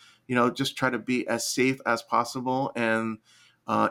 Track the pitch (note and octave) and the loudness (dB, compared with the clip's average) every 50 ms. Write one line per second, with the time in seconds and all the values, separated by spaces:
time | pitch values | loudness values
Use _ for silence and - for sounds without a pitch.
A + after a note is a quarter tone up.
0 | - - _ _ _ - B2 B2 A#2+ B2 A#2+ - C3+ C3+ - - C3 C3 B2 A2 | -20 -20 _ _ _ -2 2 4 4 4 2 0 -4 -4 -2 -2 -2 0 0 -2
1 | G#2+ - B2+ A#2+ - - A#2 A#2 - - - - B2+ C3 C3+ C3+ - - A#2 A2+ | -2 -2 -2 -2 0 0 -2 -2 -2 -4 0 0 2 0 0 -2 0 -2 -2 -2
2 | - - A#2 A#2 A#2+ - - C3 B2 B2+ C3 C3 C#3 C3 - A#2 A#2 A2+ A2+ A2+ | -2 0 0 0 0 0 -4 -6 -4 -2 -2 -2 -2 -2 -2 -2 0 0 0 0
3 | A2+ A2+ A2 - _ _ - - - _ _ _ _ - A2 G#2+ G#2+ - | 0 -2 -6 -8 _ _ -20 -20 -20 _ _ _ _ -2 0 2 2 2